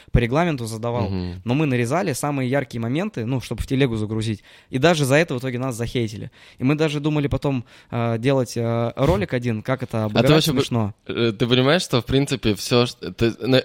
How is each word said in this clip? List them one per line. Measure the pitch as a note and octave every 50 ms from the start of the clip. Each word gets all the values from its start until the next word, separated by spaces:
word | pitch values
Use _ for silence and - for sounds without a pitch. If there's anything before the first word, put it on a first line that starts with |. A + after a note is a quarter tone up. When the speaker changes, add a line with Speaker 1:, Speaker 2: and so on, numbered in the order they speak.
| - -
Speaker 1:
по | - -
регламенту | A#2+ A2+ B2+ D#3 F3+ F3 D3+ A#2+ A#2
задавал. | G#2+ A2+ A2 A#2 A#2+ A#2 B2 G2 F#2+
Speaker 2:
Мгм. | F#2+ F#2 F2+ F2+ F2 F#2 F#2
Speaker 1:
Но | A2 B2
мы | D3 D#3+
нарезали | C#3+ B2+ A#2+ A#2+ A2+ C#3+ F3 G3+ F3+
самые | B2+ - - D3 C#3+ C3+ C3 A#2+
яркие | C3 C#3+ C3+ - - A#2
моменты, | A2+ A#2 C3 D#3+ G3+ G#3+ - C3 A2
ну, | A#2+ C3+ B2
чтобы | - - B2 -
в | -
телегу | - C3+ C3 C#3 A#2+ A2+
загрузить. | G#2+ G#2+ G#2 A2 A2 G#2+ A2+ G#2+ - - - - - _ _
И | -
даже | B2+ C#3 E3+ F3 D3+ C#3+
за | B2 C#3
это | D3+ E3+ - C#3+
в | A#2+
итоге | C3 C3 A#2+ B2
нас | C3 C3+ A#2
захейтили. | A2 A#2 - - B2+ A#2 G#2+ A2+ G2 G#2+ A2+ - - - - - -
И | B2
мы | C3 D3+
даже | D3 D#3+ D3+ D3 D3
думали | C#3+ D#3 D3+ D3+ C#3 C3
потом, | C3+ C3+ - D3 C#3 B2 A2+ - - - - _
э, | - A#2 A#2 A#2 A#2 A2
делать, | A#2 C#3 C#3 C3+ B2 - - B2
э, | A#2 A#2 A#2 A#2 A#2 A#2 -
ролик | - C3+ D3+ F3+ G#3 F#3 -
один, | C3 B2 A#2+ B2 A2 G#2+
как | - - C3+ C3
это | B2+ - - A2+ G#2+
Speaker 2:
А | G#2
ты | G#2+ A2+
Speaker 1:
обыграть | A#2 C#3
Speaker 2:
вообще | D3+ D#3+ D3 D#3+
бы-, | B2+ C3+
Speaker 1:
смешно. | C3 - B2+ A#2 G#2+ G2+ - _ _
Speaker 2:
э, | - - G#2 A#2 A#2
ты | G#2 G2+ C3
понимаешь, | A#2 B2+ B2+ B2+ C#3 D#3+ F#3
что, | - - - A#2
в | -
принципе, | - C3+ C3+ C#3+ - C#3 G#2+ - A2+ G2+
всё, | - - - B2+ A#2+ B2
что, | B2 - - - -
ты, | - - A#2 A#2 - - A2
на-, | A#2+ C3 C3